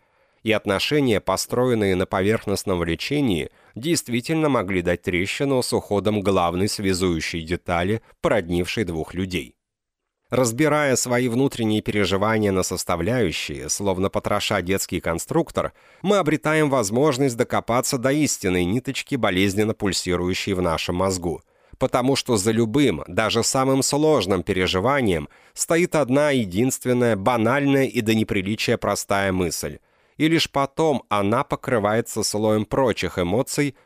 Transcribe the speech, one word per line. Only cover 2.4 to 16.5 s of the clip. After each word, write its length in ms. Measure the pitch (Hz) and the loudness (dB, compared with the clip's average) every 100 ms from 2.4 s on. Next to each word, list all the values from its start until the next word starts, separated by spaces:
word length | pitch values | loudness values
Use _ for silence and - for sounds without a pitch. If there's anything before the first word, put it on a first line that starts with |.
| - 98 - 90 | -2 -4 -2 -2
влечении, 720 | 82 82 - 147 131 82 64 _ _ 110 | -2 -4 -4 -2 0 0 -4 _ _ -8
действительно 720 | 147 156 - 120 123 160 151 | -4 -4 -2 -4 -2 -2 0
могли 340 | 123 92 95 | 0 0 -2
дать 200 | 87 87 | 0 -2
трещину 600 | - 87 87 - 139 131 | -2 -2 -2 -2 -2 0
с 100 | - | 0
уходом 500 | 107 - 101 98 107 | -2 0 -2 0 0
главной 460 | 98 95 85 90 101 | 2 2 2 0 -2
связующей 760 | - 98 90 92 82 - 85 | -2 -2 0 0 0 -4 -6
детали, 600 | 80 87 - 85 90 110 - _ | -6 -6 -2 -2 0 -4 -8 _
породнившей 600 | 170 113 82 87 87 - | 0 0 0 0 0 -2
двух 320 | 90 80 76 | -4 -4 -6
людей. 400 | 85 95 87 62 _ _ _ _ _ _ _ - | -6 -4 -6 -8 _ _ _ _ _ _ _ -4
Разбирая 640 | 120 123 117 151 151 143 123 | 0 0 2 2 2 2 0
свои 320 | 127 123 127 | 0 0 0
внутренние 540 | 120 139 - 110 107 | 2 0 0 0 0
переживания 720 | - 104 90 95 104 110 101 | 0 0 0 2 2 2 2
на 100 | 95 | 2
составляющие, 1040 | - 90 - 87 87 127 92 - - 69 71 | 0 -4 -2 -2 0 0 0 -2 -6 -8 -6
словно 400 | - 101 92 95 | -4 -2 0 -2
потроша 540 | 104 - 104 - 104 | -2 -2 -2 0 -2
детский 360 | 87 98 - 87 | 0 -2 -2 -4
конструктор, 760 | 85 82 - 165 - - 73 - - _ | -2 -4 -2 -2 -2 -4 -4 -8 -20 _
мы 160 | 185 202 | 0 0
обретаем 540 | 151 151 156 | 2 0 0